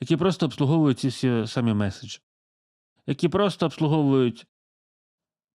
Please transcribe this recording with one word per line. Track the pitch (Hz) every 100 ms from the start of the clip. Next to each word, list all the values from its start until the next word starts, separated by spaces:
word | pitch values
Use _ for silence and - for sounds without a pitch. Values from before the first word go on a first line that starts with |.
які | 131 160
просто | 185 170 156
обслуговують | - 139 160 151 123
ці | 139
всі | - 131 117 107
самі | - 117
меседжі, | 104 101 - 110 - _ _ _ _ _ _ _ _ -
які | 143 170
просто | 185 202 - 165
обслуговують | - 160 156 143 135 127 113 - _ _ _ _ _ _ _ _ _ _